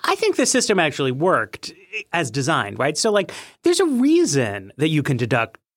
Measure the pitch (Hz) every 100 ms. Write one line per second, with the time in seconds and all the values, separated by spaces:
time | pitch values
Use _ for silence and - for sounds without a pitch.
0 | - 392 440 330 254 254 - 190 156 131
1 | 135 127 180 143 107 - - - - 208
2 | - 170 143 123 131 147 101 104 135 156
3 | 220 208 190 - - - 339 349 359 247
4 | 269 339 330 139 113 98 95 - 156 151
5 | 143 123 117 127 113 - _